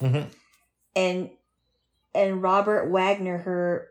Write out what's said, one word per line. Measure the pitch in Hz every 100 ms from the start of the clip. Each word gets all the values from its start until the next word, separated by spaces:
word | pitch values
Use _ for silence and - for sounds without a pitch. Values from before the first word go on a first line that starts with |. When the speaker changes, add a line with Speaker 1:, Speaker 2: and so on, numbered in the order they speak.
Speaker 1:
Mm-hmm. | 131 147 - - _ _ _ _ _
Speaker 2:
And, | 190 185 180 - - _ _ _ _ _ _ _
and | - 196 185
Robert | 185 196 202 214 165
Wagner, | 190 190 202 185 175
her | 180 180 175 175 -